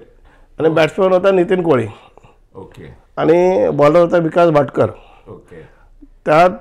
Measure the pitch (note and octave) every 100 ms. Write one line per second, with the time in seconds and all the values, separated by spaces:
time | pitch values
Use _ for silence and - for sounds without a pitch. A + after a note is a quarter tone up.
0 | - _ _ _ _ - D#3 D#3+ D#3 F3+
1 | F#3 F3+ G3 F#3+ F3 F#3 F3 D#3 A2+ -
2 | - _ - _ _ F#2+ F#2+ - D#2 -
3 | _ - D3 E3+ F3+ F#3+ F#3 D3 D3 E3+
4 | E3+ F3 D#3+ F3 F3 D3 B2+ - A2 -
5 | - - - - _ E2 - _ _ _
6 | - _ - D#3 F#3 G3+